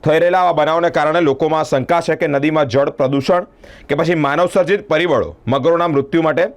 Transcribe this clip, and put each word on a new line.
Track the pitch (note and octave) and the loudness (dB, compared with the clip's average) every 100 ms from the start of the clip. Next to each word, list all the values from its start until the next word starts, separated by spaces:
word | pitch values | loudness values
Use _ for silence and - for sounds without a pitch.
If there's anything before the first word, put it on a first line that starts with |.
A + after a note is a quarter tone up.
| D#3 | 0
થઈ | D#3 | 2
રહેલા | F3 F#3 | 2 2
આવા | F3+ | 2
બનાવોને | D#3 D3+ E3 E3+ | 0 0 0 0
કારણે | E3 D3+ E3 | 0 0 2
લોકોમાં | D#3 C3+ D#3+ D#3 | 0 0 0 -2
શંકા | D#3 C#3 B2 E3+ | 0 -2 0 -2
છે | E3 D#3 | 0 -2
કે | E3 | -2
નદીમાં | C#3 D3+ D#3 C#3 | 0 0 0 0
જળ | C#3 D3 | 0 0
પ્રદૂષણ | - C3+ C#3 C3 F3+ - _ - - - | -2 -2 0 0 0 -2 _ -20 -20 -6
કે | C#3+ | -2
પછી | E3 E3+ | 0 0
માનવસર્જિત | C#3+ D3 F3+ G3 E3 G3+ - | 0 0 0 0 0 -2 0
પરિબળો | D#3+ F3 B2+ E2 - - | -2 0 0 -2 -8 -4
મગરોના | C3+ C#3+ E3 E3+ | 0 0 0 0
મૃત્યુ | C#3 - E3 | 0 0 0
માટે | D#3+ D#3 G3+ | 0 0 -2